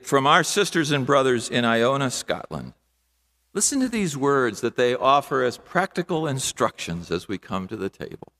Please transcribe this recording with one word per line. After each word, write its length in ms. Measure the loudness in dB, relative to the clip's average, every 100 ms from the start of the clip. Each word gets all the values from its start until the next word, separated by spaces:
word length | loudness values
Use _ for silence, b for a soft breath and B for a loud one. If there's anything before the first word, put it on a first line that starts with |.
from 240 | 0 2 4
our 180 | 4
sisters 460 | 4 0 0 0 0
and 160 | 0 2
brothers 420 | 4 4 2 0
in 160 | 0
Iona, 460 | 2 2 2 2 -2
Scotland. 640 | -4 -6 -6 -6 -10 -12 -18 _ _ _ _ _ _ _
Listen 260 | -4 -2 0
to 60 | 0
these 300 | 0 -2 0
words 440 | 2 4 2 0
that 160 | -4 2
they 180 | 2 2
offer 480 | 4 2 2 0
as 160 | -2 -4
practical 680 | -4 -2 -2 -4 -4 -2 -2
instructions 840 | -4 -4 -2 -2 -2 -8 -8 -4
as 160 | -6 -4
we 100 | -10
come 300 | -6 -8 -6
to 100 | -8
the 120 | -8
table. 440 | -8 -14 -14 -20